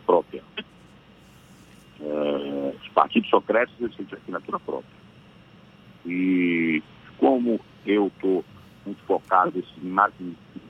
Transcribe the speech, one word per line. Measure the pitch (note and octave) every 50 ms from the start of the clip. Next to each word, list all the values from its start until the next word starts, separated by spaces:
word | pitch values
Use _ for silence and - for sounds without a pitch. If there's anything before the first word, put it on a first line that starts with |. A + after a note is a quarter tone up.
| -
própria. | - F2+ E2+ - - - - - - - - - - - - - - - - - - - - - - - - - - - - - - - - - - - -
É, | D2+ D2+ D2 D2+ D2 D2 C#2+ C#2+ C#2+ C#2+ C#2+ C#2 C#2 C#2 C#2 - -
os | -
partidos | - - D2 - - - - -
só | - G2
crescem | - - G#2+ A2+ B2 - -
se | - A#2+
eles | A2+ -
têm | - G2
candidatura | - G2 - - - F2+ E2+ - - G3 F3
própria. | - - C#2 - - - - - - - - - - - - - - - - - - - - - - - - - -
E | F2 F2+ F#2 F#2 F#2 F2+ F2+ F2+ F2 E2+ E2 E2 E2 D#2+ D#2 - - - - - - - -
como | - C#3 C3+ B2+ A#2+ A#2+ A2+ - - - - - -
eu | G2 G2+ G#2+ G2+ F#2 - -
tô | - F#2+ F#2+ E2+ - - - - - - - - -
muito | G2+ G2 - -
focado | - F#2+ F2 - - F#2+ F#2 F2+ F2+ E2
nesses | F2+ F2 - - D#2+ -
ma-, | F2+ F#2 F#2+ G2+ G#2 - - F#2 F2 E2+ - - - - - -